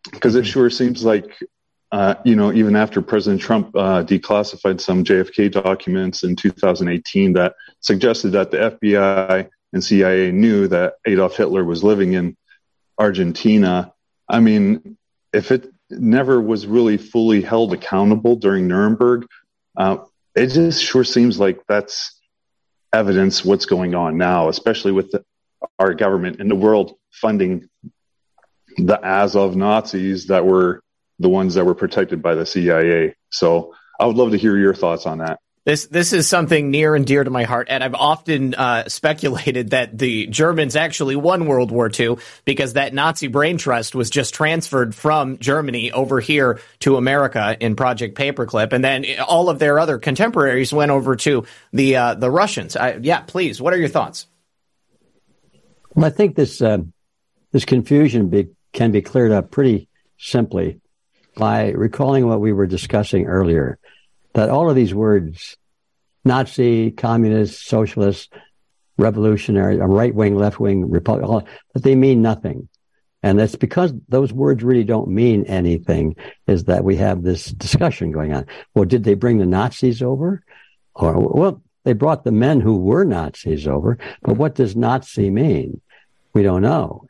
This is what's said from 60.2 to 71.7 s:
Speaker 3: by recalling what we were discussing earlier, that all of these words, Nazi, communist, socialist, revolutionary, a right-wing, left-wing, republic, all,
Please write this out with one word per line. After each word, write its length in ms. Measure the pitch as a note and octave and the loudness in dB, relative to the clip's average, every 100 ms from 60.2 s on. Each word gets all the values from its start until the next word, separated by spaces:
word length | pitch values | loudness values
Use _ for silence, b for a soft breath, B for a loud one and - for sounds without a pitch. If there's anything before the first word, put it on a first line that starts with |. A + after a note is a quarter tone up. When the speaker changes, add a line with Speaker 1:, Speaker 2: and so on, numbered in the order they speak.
| - C3+ G#2+ F#2 E2+ - _ _ _ _ _ - | -4 -2 -2 -4 -4 -8 _ _ _ _ _ -4
Speaker 3:
by 360 | G#2+ A2 G#2+ | 0 0 -2
recalling 540 | F#2+ G#2+ - C3+ C3+ A#2+ | -2 -2 -2 0 2 2
what 140 | G#2+ | 0
we 140 | G#2+ | 0
were 140 | G2+ F#2 | 0 0
discussing 580 | F#2 - G#2+ G2+ F#2+ - | -2 -2 -2 0 -2 0
earlier, 540 | F#2 F2 D#2+ B1+ - b b b _ _ | 0 2 0 -2 -6 b b b _ _
that 160 | - G#2+ | -2 0
all 200 | C#3 E3 | 2 2
of 60 | C3 | 2
these 180 | G#2 | 2
words, 640 | G2 A2 G#2 D#2+ E2 - - _ _ _ _ _ _ | 0 2 2 0 -10 -18 -20 _ _ _ _ _ _
Nazi, 680 | C3 C3 B2+ - A#2+ A2+ A2+ | 0 0 0 0 2 2 0
communist, 720 | - A#2 A#2 A2 A2 G#2 - - | -2 0 2 2 2 0 -4 -4
socialist, 640 | A2 G#2 A2+ G2+ F#2+ - B B _ _ _ _ - | -2 0 0 0 -2 -8 B B _ _ _ _ 0
revolutionary, 840 | A2 G#2 G#2+ G#2 - G2+ G2 G2 | 0 2 0 0 0 0 2 2
a 60 | F#2 | 2
right-wing, 500 | G2 A#2+ G#2+ G#2+ G2+ | 2 2 2 0 2
left-wing, 560 | G#2 - G#2 G2 F2+ | 0 0 0 0 0
republic, 360 | E2+ F2 - - | -2 0 -2 0
all, 200 | A2 - B B | -2 -4 B B